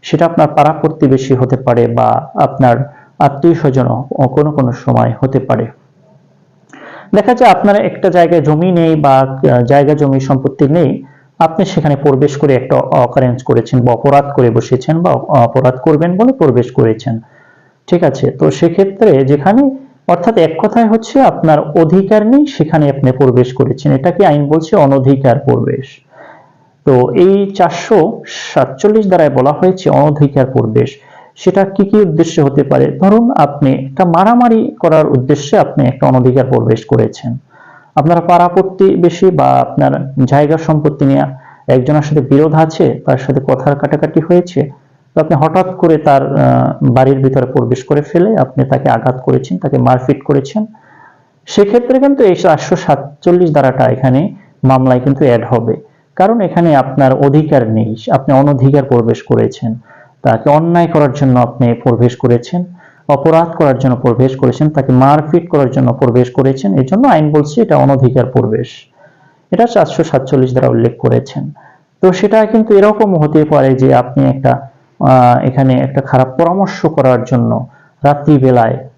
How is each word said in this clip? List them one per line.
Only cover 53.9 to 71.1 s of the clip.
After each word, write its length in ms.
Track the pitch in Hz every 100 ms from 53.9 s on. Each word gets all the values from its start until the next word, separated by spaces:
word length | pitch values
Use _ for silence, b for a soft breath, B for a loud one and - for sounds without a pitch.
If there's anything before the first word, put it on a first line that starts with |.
| 120 131 127 190 B B B
মামলায় 360 | 131 131 131 123
কিন্তু 260 | 131 139 143
অ্যাড 200 | 120 110
হবে, 260 | 123 117 113 b b b -
কারণ 260 | 190 233
এখানে 340 | 185 165 170 143
আপনার 380 | 135 135 135
অধিকার 580 | 131 139 143 151 147 110
নেই, 240 | 110 113 110 -
আপনি 220 | 131 -
অনধিকার 500 | 135 143 139 135 143
প্রবেশ 400 | 135 120 117 117
করেছেন, 520 | - 117 113 - 117 113 b b b b
তাকে 280 | - 135 151
অন্যায় 380 | 147 165 175 170
করার 260 | 165 147
জন্য 260 | - 135 123
আপনি 340 | 123 - 120
প্রবেশ 420 | 117 - 113 123 -
করেছেন, 480 | 127 120 120 175 175 B B B B
অপরাধ 460 | 139 160 165 170 -
করার 240 | 147 123
জন্য 160 | 131 135
প্রবেশ 400 | 131 113 131 135
করেছেন, 340 | 127 120 151
তাকে 220 | 151 135
মারপিট 580 | 127 135 151 151 170 170
করার 220 | 156 131
জন্য 220 | 135 127
প্রবেশ 380 | 123 127 120 123
করেছেন, 460 | - 135 135 98 98
এই 80 | 131
জন্য 220 | 196 269
আইন 240 | 170 151
বলছে 300 | 151 147 -
এটা 160 | 226 143
অনধিকার 480 | 135 139 127 127 117
প্রবেশ। 420 | - 110 110 113 - _ b b b b b b
এটা 160 | 185 240
চারশো 360 | 226 160 -
সাতচল্লিশ 480 | 156 135 135 135 127
দ্বারা 160 | 127 127
উল্লেখ 300 | 120 120 120
করেছেন। 540 | 127